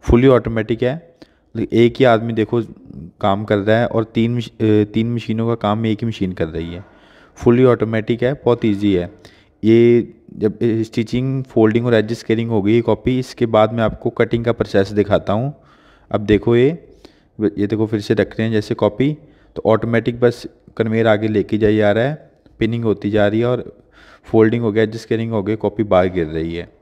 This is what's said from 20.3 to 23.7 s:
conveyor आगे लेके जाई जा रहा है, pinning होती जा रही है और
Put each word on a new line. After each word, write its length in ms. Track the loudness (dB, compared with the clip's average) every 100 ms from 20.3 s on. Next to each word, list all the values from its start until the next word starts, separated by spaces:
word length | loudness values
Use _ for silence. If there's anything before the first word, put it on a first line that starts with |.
| 0 -14 _ -20 -6
conveyor 300 | -2 0 2
आगे 220 | 2 2
लेके 300 | -2 -2 0
जाई 180 | 2 2
जा 160 | 2
रहा 120 | 2
है, 260 | 0 -4 -14 _ _ _
pinning 260 | -4 -2
होती 260 | -2 -2 -2
जा 180 | 0 2
रही 120 | 2
है 60 | -2
और 380 | -2 -6